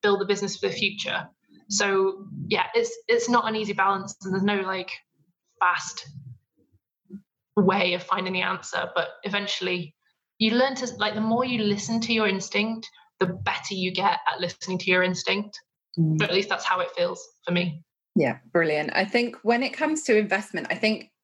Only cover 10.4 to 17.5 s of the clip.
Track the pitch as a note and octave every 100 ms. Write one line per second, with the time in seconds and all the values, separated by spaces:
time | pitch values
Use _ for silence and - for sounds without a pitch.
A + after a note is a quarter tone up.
10.4 | A3 A#3 C4 C4 B3+ - G#3 G#3 A3 A#3
11.4 | B3+ B3 G#3 G3+ - A3+ A3 A3+ G#3 F#3+
12.4 | - G3+ G#3+ A3+ - _ _ _ F#3 F#3
13.4 | - - - F#3+ F#3 F3+ G3 E3+ - -
14.4 | F3 - - F3+ F#3 F3+ F#3 F3+ - G3
15.4 | G#3 - _ _ _ - E3 D#3 G3 F3+
16.4 | G#3 G3 - F#3 F3 - F3 F3+ - _
17.4 | -